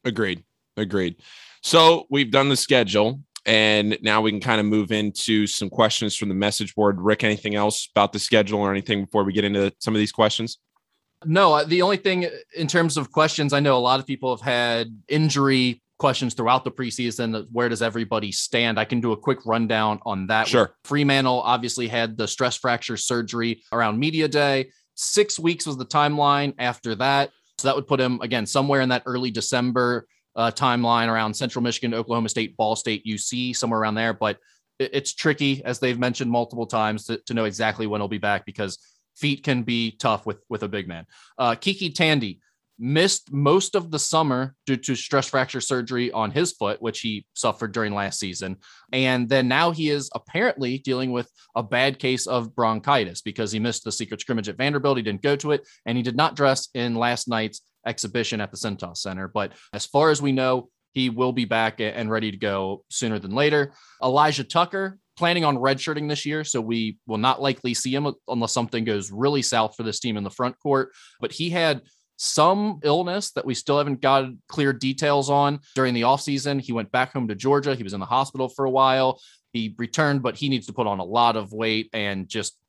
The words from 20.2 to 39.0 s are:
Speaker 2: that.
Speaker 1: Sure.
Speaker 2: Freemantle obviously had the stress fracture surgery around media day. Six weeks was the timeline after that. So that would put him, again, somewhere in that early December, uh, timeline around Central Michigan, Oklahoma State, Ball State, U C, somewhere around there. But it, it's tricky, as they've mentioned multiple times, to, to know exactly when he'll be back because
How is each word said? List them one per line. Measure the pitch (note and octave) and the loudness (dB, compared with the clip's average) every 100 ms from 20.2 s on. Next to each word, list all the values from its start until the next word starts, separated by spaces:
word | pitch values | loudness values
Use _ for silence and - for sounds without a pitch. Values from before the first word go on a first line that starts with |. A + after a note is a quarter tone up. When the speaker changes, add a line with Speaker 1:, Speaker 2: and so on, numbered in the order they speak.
| F#2+ | 0
Speaker 2:
that. | A2 A2 | 2 4
Speaker 1:
Sure. | B2 G2 _ | 4 2 _
Speaker 2:
Freemantle | - C#3+ C#3+ C3+ C3 B2 | -4 0 4 4 2 0
obviously | - B2 A#2+ - A#2 | 0 0 0 -4 -2
had | A#2 A2+ A2 | -2 -2 -2
the | G#2+ | -6
stress | - B2+ - | 0 -2 0
fracture | C3 A#2+ - A2+ | -2 -2 -4 -6
surgery | - A#2+ A2 A#2 A#2 A2 _ | -2 -2 -2 -4 -4 -4 _
around | A#2 A2+ A2 | 0 0 0
media | D3+ D#3 D#3 | 0 0 0
day. | D3 C#3+ C3+ C3 _ _ | 2 2 2 -2 _ _
Six | - - G3+ G#3 - | -10 0 2 2 2
weeks | E3 E3 D#3+ | 0 0 -4
was | C3 | -6
the | B2+ | -2
timeline | D3+ D3 D3 C#3+ C#3+ C#3+ - | 2 2 4 2 2 0 -2
after | B2 A#2+ A#2 G#2+ | -4 -4 -6 -2
that. | C3 C#3 C#3+ _ _ - | 2 2 0 _ _ -2
So | C3+ | 0
that | C3+ | 0
would | A#2 | 0
put | C#3 | 2
him, | B2+ B2 | 2 0
again, | A#2 A#2+ G#2 | -2 -4 0
somewhere | C#3 C#3 C#3 | 0 2 2
in | B2+ | 2
that | B2 B2+ | 0 -2
early | B2+ B2+ | -4 -4
December, | A2 - B2+ B2 B2 A#2+ B2 - _ _ - | -4 -2 0 0 2 2 0 -6 _ _ -2
uh, | A#2 | -2
timeline | - C3 A#2+ A#2+ A#2 A2+ | 2 0 2 2 2 2
around | A2+ A2 | 0 -2
Central | G#2+ B2+ B2 | -2 -4 -2
Michigan, | A#2+ A2+ A#2+ A#2 | -2 -2 -4 -4
Oklahoma | A2 A#2 A2+ | -2 -2 -2
State, | - A2+ - | -2 -4 -2
Ball | G#2+ A2 | -2 0
State, | A#2+ G#2+ A2 | -2 -4 -4
U | G#2 | -6
C, | - B2 B2 | -4 -4 -4
somewhere | A#2 A#2 A2+ | -4 -2 0
around | A2 G#2+ | 0 0
there. | A2+ | -2
But | G#2 G#2+ G2+ _ _ _ _ | 0 -2 -2 _ _ _ _
it, | C3+ | -2
it's | C#3 C#3 - | -2 -4 -2
tricky, | D#3+ D3 C#3+ C3+ B2+ | 0 2 0 -2 -4
as | B2 | -2
they've | B2+ A#2+ | -2 0
mentioned | B2 A#2+ B2 | -2 -2 0
multiple | A#2+ A#2 A#2+ A2+ | 0 -2 -6 -4
times, | A2+ G#2+ G#2+ - | 0 0 -2 -6
to, | A2+ - | -8 -4
to | |
know | A#2 A2 | -2 -2
exactly | G2+ A2 A2 A2 | 0 -2 0 -4
when | G#2 | -4
he'll | G2+ | -4
be | G#2 | -2
back | G#2 G2+ - | 0 0 -4
because | G2 G2+ - _ _ | -6 -6 -8 _ _